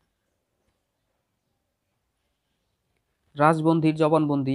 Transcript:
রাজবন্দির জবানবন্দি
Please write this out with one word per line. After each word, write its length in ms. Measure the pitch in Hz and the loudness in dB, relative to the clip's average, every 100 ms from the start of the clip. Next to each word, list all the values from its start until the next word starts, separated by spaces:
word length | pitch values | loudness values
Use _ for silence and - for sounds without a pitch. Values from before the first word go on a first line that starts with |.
| _ _ _ _ _ _ _ _ _ _ _ _ _ _ _ _ _ _ _ _ _ _ _ _ _ _ _ _ _ _ _ _ _ 143 | _ _ _ _ _ _ _ _ _ _ _ _ _ _ _ _ _ _ _ _ _ _ _ _ _ _ _ _ _ _ _ _ _ 0
রাজবন্দির 600 | 147 160 156 165 156 156 | 2 2 0 0 0 0
জবানবন্দি 580 | 156 160 151 143 135 | 0 0 0 -4 -4